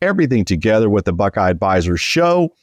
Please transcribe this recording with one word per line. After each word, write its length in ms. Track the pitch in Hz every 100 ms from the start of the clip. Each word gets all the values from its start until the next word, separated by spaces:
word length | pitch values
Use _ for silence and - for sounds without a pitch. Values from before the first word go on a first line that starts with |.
everything 420 | 185 196 143 123
together 460 | 95 85 110 110 110
with 160 | 101 92
the 60 |
Buckeye 380 | 87 101 107 92
Advisor 460 | 87 98 92 87 87
show. 540 | - 165 170 180 165 _